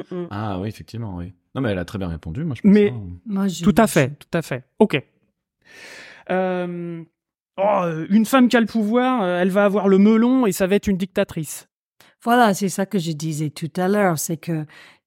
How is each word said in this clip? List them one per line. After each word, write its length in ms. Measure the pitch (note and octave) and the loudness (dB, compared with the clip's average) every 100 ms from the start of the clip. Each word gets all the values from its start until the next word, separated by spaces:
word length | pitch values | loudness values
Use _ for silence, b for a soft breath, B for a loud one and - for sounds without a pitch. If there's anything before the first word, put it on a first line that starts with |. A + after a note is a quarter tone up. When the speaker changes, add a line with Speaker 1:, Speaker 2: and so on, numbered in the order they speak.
| - | -6
Speaker 1:
mm. 160 | F3+ F3 | -8 -8
Speaker 2:
Ah 280 | G2+ G#2+ F#2 | -8 -6 -6
oui, 100 | G#2 | -6
effectivement, 480 | - - A2+ A2 F2+ | -10 -14 -10 -10 -10
oui. 180 | F2 - _ | -12 -14 _
Non, 60 | B2+ | -4
mais 120 | B2+ | -2
elle 60 | F#2 | -4
a 60 | |
très 140 | F2 G2+ | -6 -8
bien 100 | F2+ | -8
répondu, 360 | D#2+ E2+ F#2 | -8 -10 -8
moi, 100 | E3 A#2+ | -8 0
je 60 | |
pense, 100 | G3+ | 4
Speaker 3:
Mais 200 | G#3 G3+ | 6 4
Speaker 2:
hein. 60 | A#2+ F#2 F2 A3+ | -2 -12 -14 -8
Speaker 4:
Moi, 200 | G3 G3 | -4 -4
je 140 | E3 | -2
Speaker 3:
tout 120 | E3+ F3+ | 2 4
à 80 | |
Speaker 4:
je 80 | A3 | 4
Speaker 3:
fait, 160 | E3 B2+ D3 | 4 0 -4
tout 100 | _ E3+ | _ -6
à 20 | |
fait. 240 | - B2+ - _ | -6 -10 -10 _
Ok. 260 | G#3 C#3 - _ _ _ _ _ B B B B B B - | 2 2 -6 _ _ _ _ _ B B B B B B -6
Euh... 720 | F#3 F#3 F3+ F3 F3 E3+ E3+ D#3+ _ _ _ _ - | -2 -2 -2 -6 -8 -8 -10 -14 _ _ _ _ -2
Oh, 40 | G3 G3+ | 0 2
euh, 240 | F3 D#3+ D#3+ | 0 -4 2
une 160 | G#3 G#3+ | 2 4
femme 220 | C4+ B3 | 4 4
qui 80 | A#3+ | 4
a 40 | |
le 60 | A3 | 2
pouvoir, 560 | A3+ G#3 A#3+ B3+ B3+ | -2 0 0 0 0
euh, 180 | F3+ F3 | -2 0
elle 100 | F#3+ | 0
va 140 | G3 | 2
avoir 240 | G3+ G3+ G3 | 2 2 4
le 100 | F#3+ | 6
melon 480 | G#3 A3 A#3+ C4 A#3 | 6 6 4 2 2
et 60 | |
ça 140 | E3+ F#3 | 0 0
va 100 | G3+ | 0
être 100 | - | 0
une 100 | F#3 | -2
dictatrice. 720 | G3 - G3 E3+ D3+ - - _ _ _ b b | -2 -4 -4 -6 -8 -12 -18 _ _ _ b b
Speaker 4:
Voilà, 320 | A#3 A#3+ A3+ | 0 4 4
c'est 140 | F#3 G3 | 2 -2
ça 180 | - G3 | -4 -4
que 120 | G3+ | -2
je 140 | E3 | -4
disais 380 | D3+ D#3 D3+ D#3 | -4 -6 -4 -6
tout 220 | - D#3 F#3 | -6 -8 -4
à 120 | F3+ | 0
l'heure, 300 | G#3 F#3+ D#3 | 2 2 0
c'est 180 | - D#3+ | -4 -8
que 300 | - D#3 D3 b b b | -6 -6 -8 b b b